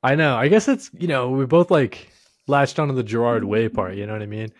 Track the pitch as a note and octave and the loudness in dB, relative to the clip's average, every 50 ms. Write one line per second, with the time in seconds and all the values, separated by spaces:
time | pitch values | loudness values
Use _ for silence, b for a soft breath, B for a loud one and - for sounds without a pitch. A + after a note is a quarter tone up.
0 | - C3 C#3 D#3 D#3 C#3+ B2+ A2+ B2+ D3 G3+ A3 - C#4 C4+ - - - - - | -2 0 2 2 2 2 2 2 2 4 4 4 4 2 -2 -2 -4 -12 -10 -6
1 | F3 E3+ C#3+ C3 B2 B2+ C3 C3+ C3+ A#2+ D#3 E3+ F3 - F#3 D3+ C3 - - - | -4 -2 -2 -2 -2 -2 -2 -2 0 2 4 4 4 4 4 2 2 0 -4 -10
2 | - b b b b b b b _ C3+ C#3+ C#3+ C#3 C3+ - D#3+ D3+ C#3+ C3+ B2+ | -20 b b b b b b b _ 0 2 2 2 0 0 -2 -2 -2 -2 -4
3 | A2+ G#2+ A2+ A2+ A#2+ A#2+ A#2+ A2 G2+ G2 G#2 A2 A#2 A2 - G#2+ F#2+ F#2 F#2+ G2+ | -4 -2 -2 0 0 0 0 0 -2 0 0 0 0 0 -2 -4 -6 -4 -6 -8
4 | G2+ G#2 A2 G#2+ G#2 G2+ G#2+ A2 A2 A2 b | -8 -8 -8 -10 -10 -10 -10 -10 -10 -12 b